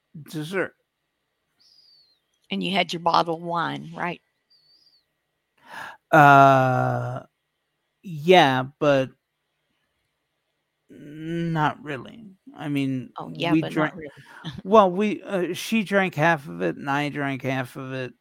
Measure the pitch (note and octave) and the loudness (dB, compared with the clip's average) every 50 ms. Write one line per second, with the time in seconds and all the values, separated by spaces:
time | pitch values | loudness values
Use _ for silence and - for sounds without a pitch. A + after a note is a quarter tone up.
0 | _ _ - E3 C#3 - - D#3 D3+ D#3+ G3 F#3+ D3 - - _ _ _ _ _ | _ _ -20 -20 -18 -12 -12 -10 -10 -6 -6 -6 -6 -6 -8 _ _ _ _ _
1 | _ _ _ _ _ _ _ _ _ _ _ _ _ _ _ _ _ _ _ _ | _ _ _ _ _ _ _ _ _ _ _ _ _ _ _ _ _ _ _ _
2 | _ _ _ _ _ _ _ _ _ _ G3 G3 F#3 F3 F#3+ F3+ F3+ D#3+ F3 E3 | _ _ _ _ _ _ _ _ _ _ -8 -6 -6 -2 -2 -2 -2 -2 -6 -4
3 | E3+ E3+ E3 E3 E3 E3+ E3 E3 F3 E3+ E3+ E3+ D#3+ C#3+ C#3+ C#3+ D3 D#3+ E3+ E3 | -2 0 2 2 2 0 -4 -6 -6 -6 -4 -4 -4 -4 -6 -8 -12 -14 -10 -8
4 | E3 F3 E3 D#3+ _ _ _ _ _ _ _ _ _ _ _ _ _ _ _ _ | -8 -8 -8 -12 _ _ _ _ _ _ _ _ _ _ _ _ _ _ _ _
5 | _ _ _ _ _ _ _ _ _ _ _ _ _ - - - - - - - | _ _ _ _ _ _ _ _ _ _ _ _ _ -20 -18 -16 -16 -16 -18 -20
6 | _ _ - D#3 C#3+ C#3+ C#3 C#3 C#3 C3+ C3+ C3 C3 B2+ B2+ B2+ B2+ B2+ B2 B2 | _ _ 6 8 8 10 10 10 8 8 6 4 4 2 2 2 0 0 -2 -4
7 | B2 B2 B2+ C3 - _ _ _ _ _ _ _ _ _ _ _ _ _ _ _ | -6 -8 -10 -12 -14 _ _ _ _ _ _ _ _ _ _ _ _ _ _ _
8 | - G3+ E3 D3 D3 F3 F#3 F3+ D#3 C3+ C3 B2+ C3 C3+ - _ D#3 D3 C#3 C3+ | -14 -12 -12 0 4 6 6 8 8 6 4 2 0 -4 -4 _ 2 4 4 4
9 | C3 C3 - _ _ _ _ _ _ _ _ _ _ _ _ _ _ _ _ _ | 2 -2 -6 _ _ _ _ _ _ _ _ _ _ _ _ _ _ _ _ _
10 | _ _ _ _ _ _ _ _ _ _ _ _ _ _ _ _ _ _ - - | _ _ _ _ _ _ _ _ _ _ _ _ _ _ _ _ _ _ -20 -20
11 | - D3+ D3 D#3 D#3 D#3+ E3+ E3+ E3+ E3 E3 D#3+ D3+ C#3+ - - B2+ D3 C#3+ B2 | -20 -20 -16 -12 -10 -6 -6 -4 -4 -2 0 0 0 0 -2 -4 -10 -10 -10 -10
12 | C3+ C#3 - - - F#3+ - _ _ - - - - D3 C#3+ C#3 C3+ C3+ C3+ B2+ | -12 -16 -18 -20 -20 -20 -20 _ _ -20 -16 -12 -8 -4 -2 -2 -2 -2 -4 -6
13 | A#2 - - - D#3+ E3 D#3+ D#3 E3 E3+ D#3+ D#3+ E3 E3 - D#3+ D3+ D3+ - F3 | -8 -10 -14 -14 -14 -12 -8 -4 0 2 2 2 0 0 -2 -2 -4 -4 -6 -10
14 | D#3 C#3+ - - - - - - - E3 - - - F#3+ G#3+ A3 G3+ F#3 F3 F#3+ | -16 -18 -18 -20 -20 -20 -20 -18 -16 -16 -14 -12 0 4 6 6 6 6 2 -2
15 | G#3+ G#3+ E3 - - - G3+ F3+ F3 D3+ F3+ - - - A3 A3+ G3+ - G3 G3 | -2 -2 -2 -6 -6 -6 -6 -4 -4 -4 -6 -8 -6 -2 -2 -2 -2 0 0 0
16 | F#3+ F3+ - D3 D3+ E3+ E3 D3 C3+ E3 E3+ E3+ F3+ E3+ D3+ - C#3 C#3 C3+ C#3+ | 0 -2 -2 0 0 0 0 0 -4 -10 -10 -6 -6 -6 -6 -6 -6 -4 -4 -4
17 | D3 D3 - D3 C#3 C#3 C3+ B2+ - C#3 C3+ C3 B2+ B2+ - D3+ C3 C3 C3+ C3 | -4 -4 -6 -6 -6 -6 -6 -6 -6 -6 -6 -6 -8 -8 -12 -14 -12 -10 -10 -10
18 | B2+ B2 - _ | -10 -10 -14 _